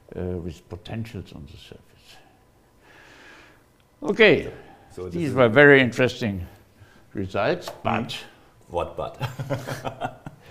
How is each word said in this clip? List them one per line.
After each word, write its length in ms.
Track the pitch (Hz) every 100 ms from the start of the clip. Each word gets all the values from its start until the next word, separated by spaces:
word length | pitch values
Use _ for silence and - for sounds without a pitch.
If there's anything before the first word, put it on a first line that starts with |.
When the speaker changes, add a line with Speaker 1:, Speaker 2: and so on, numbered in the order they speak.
| - -
Speaker 1:
uh, 60 |
with 460 | 90 90 87 - -
potentials 640 | 87 - 113 113 98 -
on 120 | 73 71
the 100 | -
surface. 580 | - - _ _ - - _ _ _ _ _ _ _ - - - - - - _ _ _ _ _
Okay, 500 | - 202 214 113 - - - - - -
Speaker 2:
So 100 | 92
this 80 |
Speaker 1:
these 160 | 170 151
Speaker 2:
is 60 | 127
Speaker 1:
were 140 | 120
very 320 | 123 143 139
interesting 640 | 120 120 123 - 113 92 87 - _ _ - - -
results, 560 | 104 92 98 120 170 -
Speaker 2:
Mm-hmm. 140 | -
Speaker 1:
but 420 | 98 92 - - - - - _ -
Speaker 2:
What 260 | 85 80 -
but? 220 | 71 -
<laughs> 1040 | 131 - 131 135 - 120 - - 151 - - - -